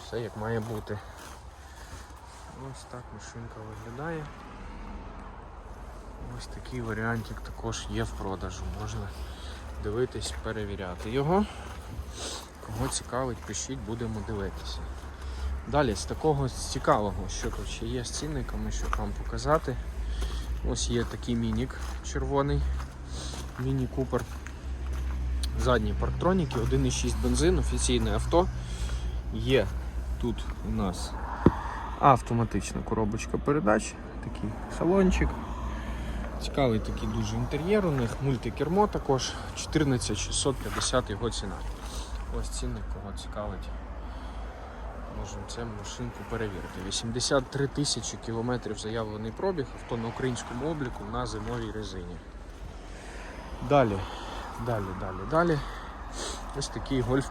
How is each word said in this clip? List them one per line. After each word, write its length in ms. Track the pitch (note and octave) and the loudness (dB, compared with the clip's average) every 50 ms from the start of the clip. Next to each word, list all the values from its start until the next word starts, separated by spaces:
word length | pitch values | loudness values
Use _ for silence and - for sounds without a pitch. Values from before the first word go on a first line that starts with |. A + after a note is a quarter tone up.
| - | -6
все 140 | - G#2+ A#2 | -6 -4 -4
як 180 | A#2 G2 - | -4 -4 -4
має 220 | A2 G#2+ A2+ A#2 A2+ | -4 -2 0 0 0
бути. 400 | G#2+ A#2 A2 G#2+ - - G#2 G#2 - - - - - - - - - - - - - - - - - - - - - - - - - - - - - - - B2+ C3 C3+ | 0 -2 -2 -4 -4 -4 -6 -6 -6 -10 -12 -14 -14 -14 -14 -14 -14 -16 -16 -16 -16 -16 -14 -14 -14 -12 -12 -12 -12 -14 -14 -16 -16 -16 -14 -14 -14 -14 -12 -10 -10 -10
Ось 120 | B2+ - - | -10 -10 -12
так 200 | - B2 B2 B2 - A2 | -12 -12 -12 -10 -10 -12
машинка 420 | G#2 - - - A#2 A#2 A2+ - A2 A2 A2 | -12 -12 -10 -10 -8 -8 -8 -8 -10 -10 -10
виглядає. 560 | G#2+ G#2+ A2 A#2 A#2+ C3 D3+ E3+ E3 D#3 D3+ D3 - - - - - - - - - - - - - - - - - - - - - - - - - - - - - - - - - - - - - - B2 A#2+ A#2+ | -10 -10 -10 -8 -8 -6 -4 -4 -4 -4 -6 -8 -10 -12 -12 -12 -12 -10 -10 -10 -10 -8 -8 -8 -8 -8 -8 -10 -10 -10 -10 -12 -12 -12 -14 -14 -12 -12 -12 -12 -12 -12 -10 -12 -12 -12 -12 -12 -10 -10 -8 -8 -8
Ось 100 | A#2+ - | -8 -8
такий 340 | - - - - - B2+ B2+ | -8 -8 -8 -8 -6 -4 -4
варіантик 580 | A#2 A2+ G#2+ A2 A2+ A#2 A#2 A2+ G#2+ - A2 - | -2 -2 0 0 0 2 0 0 -2 -4 -6 -8
також 480 | - - - - G#2+ A2+ G#2+ - - G#2+ | -8 -8 -8 -6 -4 -4 -4 -4 -4 -2
є 140 | G#2 A2+ - | 0 0 0
в 60 | - | -2
продажу. 540 | - - - G2 F#2+ F2 G2+ F#2 - - F#2 F#2 F2+ G2+ | -2 -4 -4 -4 -2 -2 -4 -6 -6 -6 -6 -4 -4 -4
Можна 260 | G#2+ G#2+ A2 A2 G2+ G2 - - - - - - - - - - - - - - G#2+ | -4 -4 -4 -4 -4 -6 -6 -6 -8 -8 -8 -8 -8 -8 -8 -8 -10 -8 -8 -6 -4
дивитись, 500 | G#2 G#2 A#2+ B2+ - - A2 - - - - - | -2 2 2 2 0 0 -4 -4 -4 -4 -4 -4
перевіряти 680 | A2 G#2+ A2 G#2 G2+ G2 F#2 F#2+ F2+ F2+ - - G#2+ | -4 -2 -2 -2 -2 -4 -4 -4 -4 -4 -4 -4 0
його. 360 | A#2+ C3+ C#3 D3+ F3+ G3+ G#3+ - - - - - - - - - - - - - - - - - - - - - - - - | 2 2 4 6 6 6 4 2 -2 -6 -10 -10 -10 -10 -10 -8 -8 -8 -8 -8 -8 -8 -6 -6 -6 -8 -10 -12 -14 -12 -10
Кого 220 | - G#2+ A2 C3 C3+ | -6 -2 0 0 0
цікавить, 480 | - - - - A#2+ B2 C3 B2+ A2+ | 0 -2 -4 -2 -2 0 0 0 -2
пишіть, 420 | - - - G#2 - - - C3 C3 | -4 -6 -6 -6 -4 -4 -4 -4 -4
будемо 400 | G#2 G#2 A#2 A#2 A#2+ A2 A2 G#2+ F#2+ | -4 -4 -2 -2 -2 -2 -2 -2 -2
дивитися. 500 | - A2 G2+ F#2+ F2+ E2+ - - - - - - - - - - - - - - - - - - - - - - | -2 -2 0 0 -2 -2 -4 -6 -6 -6 -6 -6 -6 -8 -8 -8 -10 -10 -8 -6 -6 -4 -2 -2 -2 -2 -2 -2
Далі 280 | - B2+ D3 C#3+ A#2 G2+ | 2 4 4 4 4 4
з 100 | - - | 0 -2
такого 440 | - A#2+ - - D#3 D3 C#3 C3+ A#2+ | -4 -2 2 4 4 4 4 2 2
цікавого, 800 | - - - - - C3 - E3 C#3+ A2+ G#2+ G2+ F2+ F#2 F#2+ F#2 | 0 -2 -4 -4 -4 2 4 6 6 6 6 2 0 -2 -2 -4
що 200 | - - A#2+ A2+ | -4 -2 -2 -2
тут 180 | G#2+ G#2 G2+ | -2 -4 -4
ще 180 | - - - A#2 | -6 -4 -4 -2
є 180 | A#2 B2 B2+ A2+ | -2 -2 -2 -2
з 80 | - | -2
цінниками, 600 | - - D3 D3+ D3+ C3 A2+ - - G#2+ A2 G#2+ | -4 -4 -4 -2 -2 -2 -2 -2 -2 -2 -2 -2
щоб 240 | G#2 - - - - | -2 0 0 0 0
вам 160 | - - G#2 G#2 - - | 0 0 -2 -2 -4 -4
показати. 540 | - A#2+ A2+ A#2 C#3 D3+ E3 - C#3 B2 - - - - - - - - - - - - - - - - - - - | -4 -4 0 4 4 4 6 4 2 -2 -2 -4 -4 -4 -4 -2 -2 0 0 0 0 -2 -2 -2 -2 -2 -2 0 0
Ось 200 | B2 - - - | 0 0 0 2
є 140 | A#2+ A#2+ A#2 | 2 2 2
такий 320 | - - G#2+ - B2 A#2+ | 0 -2 -4 -2 0 2
мінік 400 | A#2 A#2 A2+ A2 A2+ C3 B2+ - - - - - - - | 2 2 2 2 2 0 0 -2 -4 -6 -6 -6 -6 -6
червоний, 560 | - - C#3+ C3 C3 C#3 C#3 C#3 C#3+ - C#3+ C#3 - - - - - - - - - - - - - - - - - - - | -4 -2 -2 0 2 4 4 4 4 4 4 4 2 2 0 -2 -4 -8 -10 -8 -8 -6 -6 -6 -6 -6 -6 -8 -6 -4 -2
Міні 280 | B2+ C3 C3+ C3+ B2+ | 0 2 2 2 2
Купер. 340 | B2 - C3+ B2+ - B2+ A#2 A2 - - - - - - - - - - - - - - - - - - - - - - - - - - - | 0 0 0 0 2 2 0 0 -2 -6 -8 -8 -8 -8 -6 -4 -4 -4 -2 -2 -2 -2 0 0 0 0 0 0 0 0 0 0 0 0 2
Задні 340 | A2+ B2+ B2 A#2 G#2+ G#2 G2 - | 4 6 6 6 6 4 2 2
парктроніки, 600 | A#2+ B2 - - E3 F3 F#3+ F#3+ D#3 B2+ - B2 | 2 2 2 4 4 6 6 6 4 2 2 2
один 260 | A2 B2 C3 C3+ C3+ | 4 4 6 6 6
і 60 | B2+ | 4
шість 260 | B2+ - - B2 A2+ | 4 4 2 2 2
бензин, 420 | G#2+ B2 B2 B2 B2 D3+ F3 F#3 C#3 | 2 4 4 6 6 6 6 6 6
офіційне 540 | B2 - B2+ B2 - - B2 A#2+ A2+ G#2+ G#2 | 4 4 2 2 4 4 4 4 4 4 4
авто. 340 | A2 - - E3 E3+ F#3+ F#3+ - - - - - - - - - - - - - - - - A2 | 2 4 6 6 6 6 6 2 -2 -4 -4 -2 -2 -2 -2 0 -2 -2 -2 -2 -2 -2 -2 -2
Є 340 | A2+ A2+ B2 C3 A#2 G2 - - - - - - - - - - - | 0 4 6 6 6 6 4 0 -2 -4 -4 -4 -2 -2 -2 -2 0
тут 240 | C3 A#2+ A2 - - - - - - | 0 0 0 0 -2 -4 -4 -4 -2
у 20 | G#2+ | 0
нас 420 | A2 A2 G#2 F#2+ F2+ - - - - - - - - - - - - - - - - - - - - - | 0 2 2 0 0 -2 -4 -4 -4 -4 -4 -4 0 4 6 6 6 6 2 -4 -4 -4 -4 -6 2 8
автоматична 840 | C#3+ C#3+ B2+ - - - A#2+ A#2 A#2 G#2+ - G2+ - - - - | 10 10 10 10 6 2 2 2 2 2 2 0 0 -2 -2 -4
коробочка 560 | - - A2+ A2 A2 G2+ - - - - - | -2 0 2 2 4 2 2 0 -2 -2 -2
передач, 560 | - - - C#3+ D#3 F3 G#3 - A2+ - - - - - - - - - | 2 4 4 4 6 6 6 6 6 4 0 -4 -8 -8 -8 -8 -8 -6
такий 260 | - - - - G#2+ - - - - - | -6 -4 -4 -4 -4 -4 -4 -6 -6 -2
салончик. 520 | - D3+ E3+ F#3+ G3 F#3+ F#3 - - - - - - - - - - - - - - - - - - - - - - - - - - | 2 4 6 8 8 8 8 8 6 4 4 2 -2 -4 -6 -4 -4 -4 -4 -4 -4 -4 -4 -4 -4 -4 -4 -4 -4 -4 -4 -4 -4
Цікавий 380 | - - - C#3+ C#3 B2 A2 G#2+ | -4 0 2 4 6 6 6 4
такий 280 | - - G#2 - A#2 | 2 0 -2 0 0
дуже 280 | A2+ G#2+ A2+ G#2+ G#2+ A2+ | 0 0 0 0 0 0
інтер'єр 500 | A#2 B2 - D3 D3 D#3+ F#3 G#3+ G#3+ F#3+ | 0 0 0 0 0 2 4 4 6 6
у 60 | E3+ | 4
них, 180 | C#3+ C3 A#2+ A#2 - - | 4 4 2 2 0 0
мультикермо 640 | C3+ C#3 C3 A2+ - A#2 - - C#3 D3+ F3+ G3+ G#3 | 2 2 2 2 0 -2 0 0 2 4 6 6 6
також, 460 | G3+ - D#3 - - C3+ B2 - - - - - - - | 6 4 2 4 4 4 4 4 0 -4 -4 -6 -6 -6
чотирнадцять 640 | - - - - D#3 D3+ C#3 B2+ A2+ - - G#2+ | -6 -2 2 4 6 6 6 4 4 2 0 0
шістсот 380 | - - - - - - C#3+ C3 | 0 0 0 0 2 2 2 2
п'ятдесят 540 | - - G#2 - A2 - - C3+ B2+ - - | 2 0 -2 0 0 2 4 4 4 2 2
його 200 | G#2 G2 A#2+ A2+ | 0 0 0 0
ціна. 260 | - - G#2+ G2 F2 - - - - - - - - - - - - - - - - A2+ | 0 -2 -2 -4 -4 -4 -4 -6 -6 -6 -8 -6 -6 -6 -6 -4 -6 -6 -4 -4 -4 -2
Ось 100 | A2 - | -2 -2
цінник, 340 | - - C3 B2+ A#2+ G#2+ G2 - - | -4 -2 -2 -2 -2 -2 -4 -4 -6
кого 240 | G2+ G2+ G2 G2 | -6 -6 -6 -6
цікавить, 520 | - - - - G#2+ G#2 G#2 F#2+ F2+ - - - - - - - - - - - - - - - - - - - - - - - - - - - - - - - G#2+ | -6 -6 -6 -4 -4 -4 -4 -4 -4 -6 -6 -6 -6 -6 -8 -8 -8 -8 -8 -8 -8 -8 -8 -8 -8 -8 -8 -8 -10 -10 -10 -10 -8 -8 -8 -8 -8 -8 -8 -6 -6
можемо 220 | G#2 G2+ G#2+ G#2 G2 | -6 -6 -6 -6 -6
цю 140 | - - A#2 A#2 A2+ G#2+ G#2 | -6 -6 -6 -6 -6 -6 -6
машинку 400 | G2+ - - - B2 A#2 A2 - G2+ - | -8 -8 -6 -6 -6 -6 -6 -8 -6 -4
перевірити. 500 | A#2 A2 A2 G#2 F#2 F2+ F2 E2+ - F#2 F#2 | -2 -2 -2 -2 -2 -4 -6 -6 -6 -6 -4
Вісімдесят 640 | G2 - - - A2+ A2+ B2 - - D3 C3+ B2+ - | -2 -2 -2 -2 -2 0 0 2 4 4 4 4 2
три 160 | - C3+ C#3 | 0 0 0
тисячі 500 | B2+ - D3 D3 - - B2 - - - | 0 2 0 2 2 0 0 -2 -4 -6
кілометрів 600 | G2 - A#2 A2+ A2+ A2+ B2 B2 A#2 - - G#2+ - | -6 -4 -2 -2 0 2 2 0 0 0 -2 -4 -4
заявлений 520 | - G#2+ A2+ A#2 A2 G#2+ G#2+ G#2+ A2 A2 | -4 -2 -2 -2 -2 -2 -4 -4 -4 -4
пробіг, 340 | G#2 - F3+ G3 F#3 D#3 B2+ - - | -2 0 0 2 2 2 0 -2 -6
авто 240 | - - - B2+ | -10 -6 -4 -2
на 100 | A#2 A2+ | -2 -2
українському 640 | A#2 A2 - C3 B2+ A#2+ - - - A#2+ B2 C3+ D#3+ | -2 -2 0 0 0 0 0 -2 -4 -4 -2 0 0
обліку, 320 | E3 D3 C3 A#2 - - G#2 G#2 | 0 0 -2 -4 -4 -4 -4 -4
на 140 | A#2 B2 B2 | -2 -2 -2
зимовій 460 | A2+ A2 G#2+ G#2+ A2+ A#2+ A#2+ A2+ G#2+ | -2 -2 -2 -2 -2 -2 -2 -2 -2
резині. 460 | G#2 A2 G#2 F#2+ F#2 F#2 F2 F2 E2+ D#2+ - - - - - - - - - - - - - - - - - - - - - - - - - - - - C3+ B2 | -4 -4 -4 -6 -6 -6 -6 -6 -8 -8 -10 -12 -12 -12 -12 -12 -12 -10 -10 -10 -10 -10 -10 -12 -12 -10 -10 -10 -10 -10 -10 -10 -10 -10 -10 -8 -6 -4 4 8
Далі, 280 | C#3+ C#3+ B2+ G#2+ G2 F#2+ F#2 - - - - - - - - - - - A#2 | 8 8 10 8 6 2 0 -4 -6 -6 -8 -6 -6 -6 -6 -6 -6 -2 0
далі, 200 | B2 A#2 G#2+ G2 F#2+ F2 F#2 | 0 0 0 0 -2 -4 -4
далі, 180 | G2+ F#2+ F#2 F#2 - B2 | -4 -4 -4 -4 -2 2
далі. 280 | D3+ D#3+ F3 E3+ D#3 C#3+ - - - - - - - - - - - - - - - - - - - | 4 6 6 6 4 4 2 -2 -6 -8 -8 -10 -10 -10 -10 -8 -8 -6 -6 -6 -6 -6 -8 -6 -4
Ось 100 | C#3 C3 | -4 -4
такий 360 | - - A2 - - C#3 B2+ A#2 | -4 -4 -4 -2 0 2 2 4
Golf 220 | A#2 B2+ C#3 B2+ - | 4 4 2 2 0